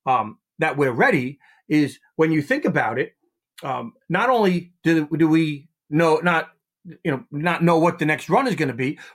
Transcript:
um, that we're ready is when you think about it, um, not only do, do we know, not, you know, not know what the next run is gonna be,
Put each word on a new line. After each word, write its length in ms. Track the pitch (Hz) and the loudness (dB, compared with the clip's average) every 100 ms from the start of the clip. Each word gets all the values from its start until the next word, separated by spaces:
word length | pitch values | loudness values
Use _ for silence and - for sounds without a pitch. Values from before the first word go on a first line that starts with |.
um, 340 | - 123 107 - _ - | -2 -2 -2 -8 _ -4
that 180 | 160 139 | -2 0
we're 160 | 135 | 0
ready 460 | 120 254 180 127 143 _ _ - | 2 2 2 -2 -10 _ _ -2
is 300 | 151 139 - _ - | 0 0 -4 _ -2
when 160 | 160 | 0
you 100 | 160 | 0
think 240 | 139 277 254 | 0 -2 0
about 320 | 147 117 117 | 0 -2 -4
it, 180 | 156 _ _ _ _ - | -6 _ _ _ _ -14
um, 320 | 139 123 117 - - | -8 -8 -8 -14 -4
not 180 | 175 240 | -2 2
only 460 | 247 202 175 - _ | 2 2 0 -4 _
do, 260 | 165 165 151 151 | 0 0 0 0
do 100 | 160 | 2
we 420 | 160 156 143 - _ - | 2 0 -4 -12 _ -4
know, 320 | 151 165 156 | 0 2 2
not, 280 | 175 165 - _ _ _ 175 160 | 2 0 -2 _ _ _ -20 -10
you 80 | 175 | -4
know, 140 | 135 - | -4 -6
not 340 | 147 170 165 | -6 -4 0
know 140 | 170 165 | 2 4
what 200 | 170 170 | 2 0
the 60 | |
next 240 | 151 151 - | -2 -4 0
run 180 | 202 262 | 0 0
is 80 | |
gonna 200 | 156 143 | -2 -4
be, 240 | 120 127 - - | -4 -6 -6 -14